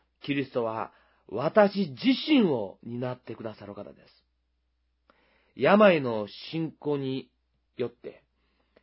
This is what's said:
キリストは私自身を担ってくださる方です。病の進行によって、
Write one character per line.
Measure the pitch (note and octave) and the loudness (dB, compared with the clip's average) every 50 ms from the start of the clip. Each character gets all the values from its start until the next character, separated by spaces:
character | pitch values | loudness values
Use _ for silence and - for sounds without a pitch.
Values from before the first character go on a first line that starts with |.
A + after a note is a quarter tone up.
| _ _ _ _ - | _ _ _ _ -6
キ | - C#3+ | -4 -4
リ | C#3 C3+ | -4 -4
ス | C3 - | -4 -4
ト | B2+ A#2 | -4 -4
は | A2+ A2 A2+ G#2 - - _ _ _ _ _ _ - | -4 -4 -6 -8 -10 -12 _ _ _ _ _ _ -10
私 | - G#2+ C3+ - - G#3+ G#3 G3 G3+ G3 G3 D3+ | -8 -4 -4 2 4 4 4 4 4 -2 -4 -4
自 | C3 A2+ - B3 C4 - - D#4 | -6 -2 0 0 0 0 0 2
身 | D#4 C4+ A3 | 4 4 4
を | E3+ C#3 A#2 G2+ F#2 - - - | 4 2 -2 -4 -6 -10 -14 -14
担 | A2+ A#2 A#2+ B2+ B2+ B2+ | -12 -10 -8 -8 -8 -8
っ | B2+ | -10
て | _ - A2+ | _ -16 -14
く | - G#2+ | -12 -12
だ | A2 G#2+ | -14 -14
さ | - G#2+ | -14 -16
る | G2+ G2+ | -16 -16
方 | G2+ G2+ | -16 -16
で | C#2+ C#2 | -18 -18
す。 | _ _ _ _ _ _ _ _ _ _ _ _ _ _ _ _ _ _ _ _ _ _ _ _ _ _ _ _ _ _ _ _ - | _ _ _ _ _ _ _ _ _ _ _ _ _ _ _ _ _ _ _ _ _ _ _ _ _ _ _ _ _ _ _ _ 0
病 | A#2+ D3+ F#3+ G#3 G#3+ G3+ F3 D#3 | 4 4 6 8 8 8 6 6
の | C3+ B2 A#2 G#2+ G#2 G2+ - - - - - | 2 0 -2 -2 -4 -6 -10 -14 -14 -10 -6
進 | E3 D#3+ D#3+ | -6 -6 -6
行 | - _ - D3 D3 | -8 _ -6 -4 -4
に | C#3+ C3+ C3 C3 C3+ - - _ _ _ _ _ _ _ _ _ | -2 -4 -4 -6 -6 -8 -12 _ _ _ _ _ _ _ _ _
よ | - A#2+ A#2 | -6 -6 -6
っ | |
て、 | - _ - - - - _ _ _ _ _ _ _ _ _ _ _ _ | -6 _ -18 -18 -18 -18 _ _ _ _ _ _ _ _ _ _ _ _